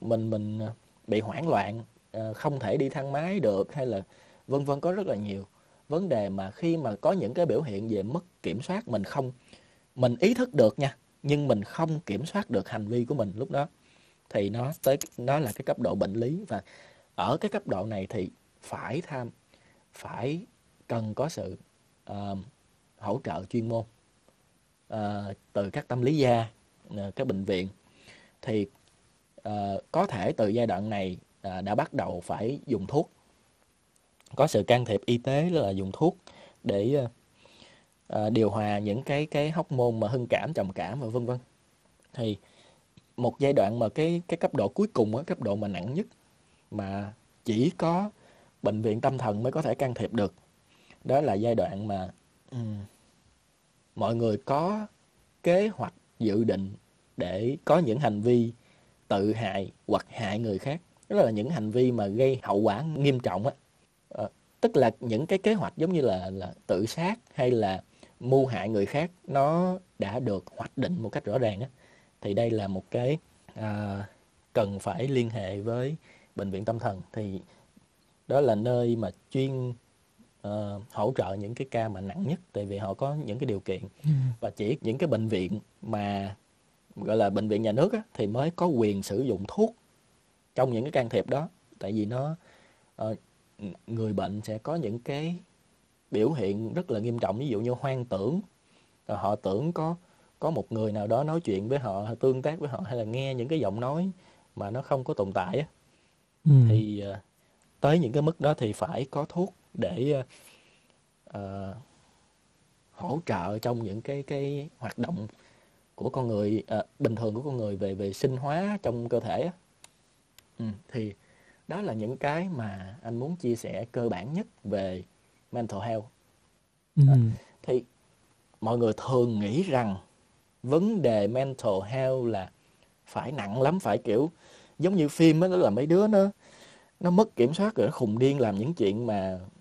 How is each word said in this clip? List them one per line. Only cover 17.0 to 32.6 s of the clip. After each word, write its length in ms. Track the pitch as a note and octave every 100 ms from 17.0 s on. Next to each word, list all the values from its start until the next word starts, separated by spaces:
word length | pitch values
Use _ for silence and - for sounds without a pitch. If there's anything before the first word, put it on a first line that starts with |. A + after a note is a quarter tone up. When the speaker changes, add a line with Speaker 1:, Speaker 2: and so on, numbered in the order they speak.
| _ -
Speaker 1:
ở 220 | F2+ C#3+
cái 120 | G#3+
cấp 180 | G#3 -
độ 180 | F#2+ G#2+
này 220 | G#2 F#2+
thì 200 | G#2+ F#2+ - _ _
phải 400 | - A2 - C3
tham, 280 | F3 C#3 A#2+ - _ _ _ _ _
phải 520 | - - - B2 D#3+ A3 _ _ _ _
cần 260 | A#2+ A2
có 160 | G#2+ C#3+
sự, 280 | - F#2+ - - _ _ _ -
ờ, 300 | G2+ G2+ G2 G#2+ _ _ _ _ _
hỗ 220 | G#2+ A#2
trợ 200 | A#2 E2+ F#2+
chuyên 200 | A#2+ A2+
môn, 140 | A2+ A2 _ _ _ _ _ _ _ _ _ _
ờ, 460 | A2 G#2 G#2 G2+ G2 _
từ 160 | G#2 G2
các 180 | D3 -
tâm 140 | B2
lý 160 | B2 D#3
gia, 300 | B2+ A#2+ A2+ - _ _ - G#2
ờ, 140 | G2 F#2
các 120 | C3+
bệnh 160 | G2 G2
viện. 220 | F#2 F#2+ - _ _ - - - _
Thì, 260 | - A2 G2 _ _ _ _ _ _ -
ờ, 380 | G#2 G#2 G2+ G2 -
có 160 | D#3+ G3
thể 240 | G#2+ G2+
từ 160 | - G#2+
giai 200 | A2+ A#2
đoạn 220 | F#2 G#2+
này, 280 | G#2 F#2 F2+ _ _
ờ, 200 | G2 F#2
đã 140 | G2 G#2+
bắt 180 | D#3
đầu 280 | F#2 F2+ F2+
phải 380 | - E2+ G#2+ C#3+